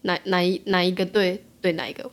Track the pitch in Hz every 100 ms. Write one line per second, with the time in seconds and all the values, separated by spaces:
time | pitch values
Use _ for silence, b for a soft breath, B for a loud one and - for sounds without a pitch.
0 | 196 175 196 180 180 190 202 185 180 185
1 | 185 214 185 190 - - 185 160 120 -
2 | -